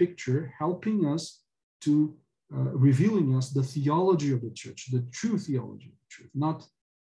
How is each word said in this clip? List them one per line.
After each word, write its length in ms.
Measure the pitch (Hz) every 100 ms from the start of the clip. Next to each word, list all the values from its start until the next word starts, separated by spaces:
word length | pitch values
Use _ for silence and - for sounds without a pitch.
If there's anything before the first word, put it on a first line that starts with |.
picture, 500 | 180 - - 131 156 -
helping 480 | 156 180 220 214 151
us 360 | 160 - - _ _ _ _
to, 340 | 151 151 151 - _ _ _ 139
uh, 160 | 131
revealing 640 | 135 135 127 202 214 143 131
us 140 | 127
the 140 | 139
theology 680 | 131 151 143 156 185 180 147
of 80 | 123
the 100 | 117
church, 360 | - - - -
the 160 | 127 120
true 260 | - 226 208
theology 500 | - 131 104 104 -
of 120 | _
the 80 | _
church, 220 | - -
not 320 | 135 151 - - _ _ _